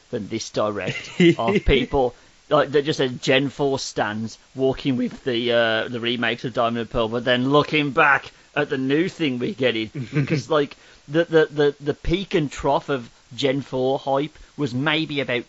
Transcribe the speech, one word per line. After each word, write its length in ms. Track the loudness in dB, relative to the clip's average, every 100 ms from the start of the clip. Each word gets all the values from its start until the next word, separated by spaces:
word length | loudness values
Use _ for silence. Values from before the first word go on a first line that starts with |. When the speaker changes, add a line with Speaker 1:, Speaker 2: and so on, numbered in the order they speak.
| -10
Speaker 1:
than 180 | -8 -6
this 220 | -8 -6
direct 600 | -4 -2 -2 -6 -8 -6 4
Speaker 2:
<laughs> 180 | 4 4
Speaker 1:
of 260 | 2 2
people, 500 | 4 2 2 0 0 -2 _ _ 0
like, 220 | 0 2
that 120 | 0
just 140 | 0 0
said 240 | -2 -2
Gen 260 | 2 2 2
four 280 | -2 -2 -2
stans 600 | -4 -4 -4 -4 -8 -12 _
walking 420 | -2 0 0 0 0
with 280 | -2 -4
the, 280 | -4 -2 2
uh, 360 | 2 2 2 -2
the 120 | -4
remakes 440 | -2 -2 -2 -2
of 100 | -4
Diamond 240 | 0 0 0
and 120 | -4
Pearl, 180 | -2 0
but 160 | 0
then 240 | 0 0 4
looking 400 | 4 4 0 0
back 400 | 2 4 4 0 -20 _
at 160 | -4 -2
the 80 | -2
new 280 | 0 0 0
thing 320 | -2 -4 -2
we're 140 | -4
getting. 380 | 0 0 0 -4
Speaker 2:
<laughs> 360 | -8 -4 -2 0
Speaker 1:
'Cause, 220 | -2 0
like, 300 | 0 0 -6 -20 -20 -2
the, 160 | 0
the, 240 | 4 4 4
the, 240 | 2 0 0
the 140 | -6
peak 380 | -4 0 -2 0
and 160 | -2 -2
trough 380 | -2 0 0 0
of 220 | -4 -6 _ -16
Gen 260 | -2 0 0
four 380 | -2 -2 0 0
hype 360 | 0 -2 -2 -8 -16 -6
was 160 | -4
maybe 480 | -2 0 0 -2 -4
about 240 | -2 -2